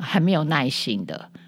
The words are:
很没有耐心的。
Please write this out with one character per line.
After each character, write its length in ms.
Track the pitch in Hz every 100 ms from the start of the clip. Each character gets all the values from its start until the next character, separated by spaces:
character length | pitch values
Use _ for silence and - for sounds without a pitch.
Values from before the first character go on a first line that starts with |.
很 180 | 156 196
没 120 | 175
有 120 | 170
耐 240 | 151 156 131
心 380 | - 131 101 82
的。 240 | 71 - -